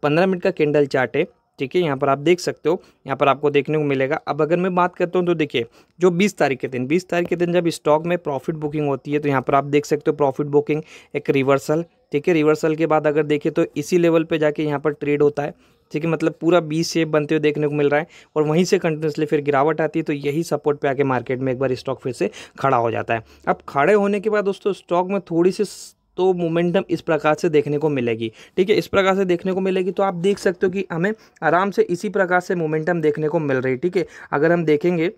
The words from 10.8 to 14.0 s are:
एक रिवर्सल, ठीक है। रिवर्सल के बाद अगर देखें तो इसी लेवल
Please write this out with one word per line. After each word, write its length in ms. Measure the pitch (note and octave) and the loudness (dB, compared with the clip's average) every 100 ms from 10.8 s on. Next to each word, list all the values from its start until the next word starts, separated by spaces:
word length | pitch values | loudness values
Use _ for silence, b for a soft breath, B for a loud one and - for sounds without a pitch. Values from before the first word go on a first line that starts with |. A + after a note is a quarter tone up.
| D#3 B B C#3+ | -6 B B -8
एक 140 | - | 0
रिवर्सल, 540 | C#3+ C3 C#3 - D#3 E3+ _ _ | 0 4 2 2 -2 -4 _ _
ठीक 160 | D3 C#3+ | -4 0
है। 60 | |
रिवर्सल 420 | E3 D3+ D#3 D#3+ D#3 | 2 4 2 0 0
के 100 | D#3+ | 2
बाद 200 | D#3 D3+ | 2 2
अगर 160 | D3 D3 | 0 0
देखें 260 | D3 D#3+ | 0 0
तो 120 | D3+ E3 - | -2 -2 -4
इसी 200 | D3 | 0
लेवल 260 | F3+ | 2